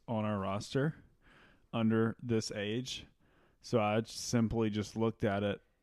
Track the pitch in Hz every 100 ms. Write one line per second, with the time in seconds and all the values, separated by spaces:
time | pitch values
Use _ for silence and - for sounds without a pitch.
0 | - 113 107 104 95 98 - 135 147 -
1 | - _ - - - _ _ 117 110 113
2 | 113 - 123 113 - 107 101 113 131 -
3 | - _ _ _ _ _ - 120 104 107
4 | 120 - - 120 113 113 110 104 101 110
5 | 113 - 110 101 101 98 _ _